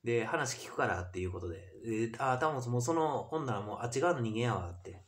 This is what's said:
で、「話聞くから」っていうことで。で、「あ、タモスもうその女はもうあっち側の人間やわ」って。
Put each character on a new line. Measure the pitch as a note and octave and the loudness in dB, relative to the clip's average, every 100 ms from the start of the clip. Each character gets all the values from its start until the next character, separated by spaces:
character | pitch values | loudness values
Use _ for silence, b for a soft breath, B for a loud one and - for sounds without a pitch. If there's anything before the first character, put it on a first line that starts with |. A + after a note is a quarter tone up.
で、 | A#2 A#2 A2 | 2 2 2
「話 | E3 C3 - | 0 0 -4
聞 | - | -6
く | - | 0
か | A#2+ | 2
ら」 | F2+ | 2
っ | F2+ | -2
て | F2+ | -4
い | F2+ | -4
う | |
こ | F#2 | -4
と | F2+ | -6
で。 | E2 F#2 - | -8 -12 -10
で、 | A2+ A2 A2+ - | -2 0 0 0
「あ、 | C3+ B2+ | 0 4
タ | D#3 | 2
モ | C#3 | 0
ス | A#2+ | 0
も | B2 | 0
う | |
そ | B2 | 2
の | E3 D#3 B2+ - | 4 4 2 -2
女 | D#3+ C3+ | -4 -2
は | G#2 | -2
も | G#2 - | -2 -4
う | |
あ | B2 | -2
っ | |
ち | C3+ | 2
側 | F3 | 2
の | D3+ | 4
人 | A2+ | 2
間 | A2 | 2
や | B2 | 2
わ」 | G2 F2+ | 2 -2
っ | F2+ | -8
て。 | - - | -12 -14